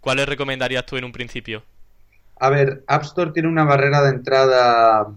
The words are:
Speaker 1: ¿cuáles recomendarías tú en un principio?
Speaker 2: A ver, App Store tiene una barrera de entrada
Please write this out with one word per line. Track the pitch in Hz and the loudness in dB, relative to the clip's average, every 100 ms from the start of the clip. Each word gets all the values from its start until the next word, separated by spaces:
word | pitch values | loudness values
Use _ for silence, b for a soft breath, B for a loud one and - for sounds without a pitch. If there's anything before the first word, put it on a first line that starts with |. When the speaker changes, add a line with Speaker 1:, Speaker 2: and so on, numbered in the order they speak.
Speaker 1:
¿cuáles | - 131 139 | -4 -4 -4
recomendarías | 139 139 131 127 127 127 | -4 -6 -4 -4 -4 -6
tú | 135 | -8
en | |
un | 127 | -10
principio? | 117 120 127 117 110 - _ - _ - _ _ - | -12 -12 -12 -12 -14 -14 _ -20 _ -20 _ _ -4
Speaker 2:
A | 135 | 0
ver, | 139 135 139 - | 2 0 -2 -4
App | 143 | -4
Store | 151 - 170 | -2 -6 -4
tiene | 160 160 | -2 -2
una | 165 | 0
barrera | 151 139 139 143 | 2 2 2 2
de | 139 | 2
entrada | 131 - 131 135 127 123 117 113 110 104 | 0 -2 2 4 4 4 4 4 4 0